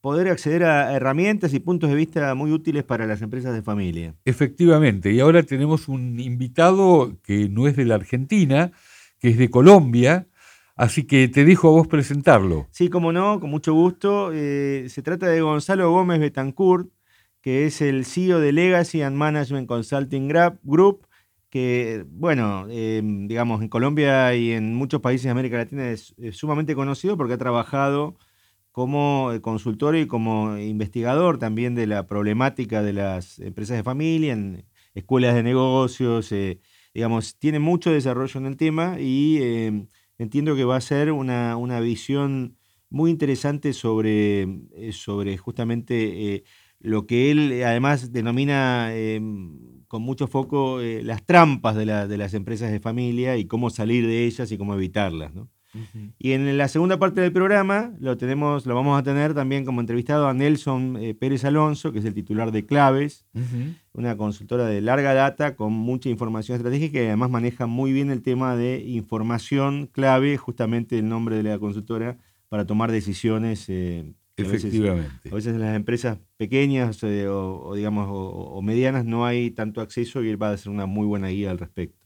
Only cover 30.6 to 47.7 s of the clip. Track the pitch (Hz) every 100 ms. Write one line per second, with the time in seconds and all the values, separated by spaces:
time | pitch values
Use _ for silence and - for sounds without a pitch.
30.6 | 104 107 101 120 117 139 180 151 113 110
31.6 | 123 120 110 104 92 104 104 107 131 -
32.6 | 117 110 104 101 98 92 90 - 95 104
33.6 | 107 117 110 131 156 160 156 117 101 90
34.6 | - _ _ - 90 131 123 120 117 127
35.6 | 131 131 127 127 123 117 107 101 98 92
36.6 | _ _ _ - 113 113 110 - 147 151
37.6 | 151 175 170 156 131 123 131 135 135 135
38.6 | 160 156 170 175 135 131 147 156 127 117
39.6 | 110 104 98 _ _ _ 113 139 151 143
40.6 | 123 127 123 143 151 156 131 123 120 117
41.6 | 123 123 117 117 - 139 143 135 123 -
42.6 | _ _ _ 135 165 165 151 131 143 147
43.6 | 127 101 117 110 110 107 104 101 95 95
44.6 | - - 110 101 - 101 98 95 107 117
45.6 | 117 117 117 120 110 90 107 98 _ _
46.6 | _ _ 113 107 104 120 135 151 147 123
47.6 | 123